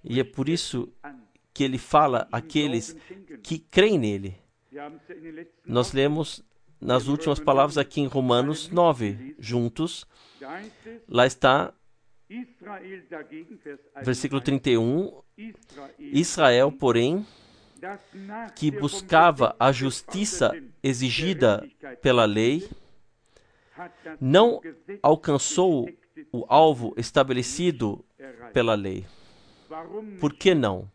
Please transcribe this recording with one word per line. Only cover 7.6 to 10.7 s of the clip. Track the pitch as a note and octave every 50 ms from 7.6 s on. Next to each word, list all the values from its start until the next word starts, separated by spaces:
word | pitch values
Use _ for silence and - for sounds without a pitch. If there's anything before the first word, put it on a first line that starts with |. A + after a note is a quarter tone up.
| C#3 D3 C#3+
aqui | D3 C#3 - - D3+
em | C#3+
Romanos | C3 B2+ C#3 C3 B2 A#2+ A#2+ B2+ D3 D#3 D#3 - -
nove, | F3 F3 F3 E3 D3+ A#2+ A2+ G2+ G2+ G#2 C3 C#3 D3+
juntos. | - - G#2+ A#2+ B2 A#2 A#2 A2+ - D#3 E3+ - - - _ _ _ _ _ _ _ C#3 C3 D#3 F#3 G#3 A3